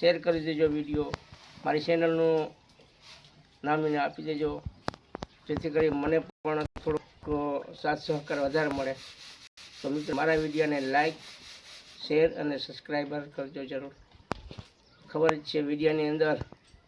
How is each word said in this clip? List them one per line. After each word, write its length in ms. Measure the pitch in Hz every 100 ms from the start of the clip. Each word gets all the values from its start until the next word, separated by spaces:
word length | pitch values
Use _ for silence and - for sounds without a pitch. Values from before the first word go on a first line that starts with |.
શેર 180 | 170 170
કરી 220 | 165 165
દેજો 280 | 156 151 156
વીડિયો, 440 | 151 147 147 143 - - - - -
મારી 160 | 143 151
ચેનલનું 760 | 151 170 165 165 165 160 156 - _ _ - _ - - - - - _
નામ 220 | 143 156 156
એને 100 | 147
આપી 260 | 147 -
દેજો, 400 | 156 151 151 147 - - - - _ - - _ -
જેથી 220 | 147 165
કરી 200 | 151 156
મને 280 | 143 147 160
પણ 460 | 156 - 156 151
થોડોક 1080 | 151 - 165 151 - - 151 147 147 143 - -
સાથ 160 | 151 143
સહકાર 400 | - 151 - 147
વધારે 300 | 139 151 151
મળે. 260 | 139 135 135 - - - - - - - -
તો 60 | 139
મિત્રો, 260 | 147 151 139
મારા 180 | 156
વીડિયોને 460 | 156 156 147 151 143
લાઈક, 340 | 131 139 156 160 - - - - - - - - -
શેર 340 | 151 165 -
અને 180 | 151 139
સબસ્ક્રાઈબર 640 | - 131 - 147 139 147
કરજો 440 | 147 - 139 143
જરૂર. 300 | 131 135 139 - - - - - - - - _ _ _ -
ખબર 260 | 151 160
જ 80 | 151
છે, 180 | - 156
વીડિયોની 480 | 147 147 156 156 151
અંદર 360 | 156 156 151 - - _ -